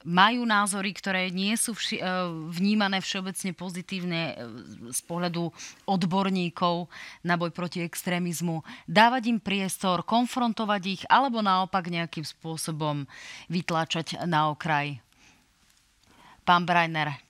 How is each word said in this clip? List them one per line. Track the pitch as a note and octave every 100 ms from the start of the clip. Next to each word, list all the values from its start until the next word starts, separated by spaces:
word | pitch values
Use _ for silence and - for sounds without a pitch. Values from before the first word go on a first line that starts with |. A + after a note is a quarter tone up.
| -
majú | F3+ G#3 B3 A#3
názory, | G#3 G3+ G3+ F#3+
ktoré | F3 G3+ F#3+ F#3
nie | F3+ G3 A3+
sú | -
vši-, | G#3 - A3+
e, | F#3 F#3 F3+ D#3+ D#3+
vnímané | F3 G3+ G#3+ G3 F#3+
všeobecne | - G3 F#3+ F3+ F#3+ E3
pozitívne, | F3+ F3+ - F#3+ F3+ E3
e, | D#3+ - A#2+ A#2 - G#2 A#2
z | C3 -
pohľadu | E3+ F3 E3+ E3+ - - - -
odborníkov | F#3+ F3+ F#3+ G3 F#3+ F3 - F3 F3 E3+ - - - E3+
na | F3
boj | E3+ E3+
proti | F3 F3+
extrémizmu, | E3+ - F#3 F3 F3 D#3+ F3 E3 - - -
dávať | E3+ A#3 B3+ A3+
im | A3+
priestor, | - G3 F#3+ - F#3+ F3 -
konfrontovať | A3+ B3 C4 A#3+ A3 G#3 G3+ F3+
ich, | F#3 -
alebo | A3+ C4+ A#3
naopak | G#3 F#3 F#3 G3 F3
nejakým | E3+ E3 -
spôsobom | D3 - D#3+ D#3+ - D3+ D3+ D3 C3+ - - - -
vytláčať | F3 - E3 E3 E3 - - E3+
na | D#3 D#3
okraj? | D3 D#3+ D3 D3 C3+ - _ - _ _ _ _ _ _ _ _ - - -
Pán | - F3 F3
Breiner, | F3 E3 D#3+ D3+ C3+ -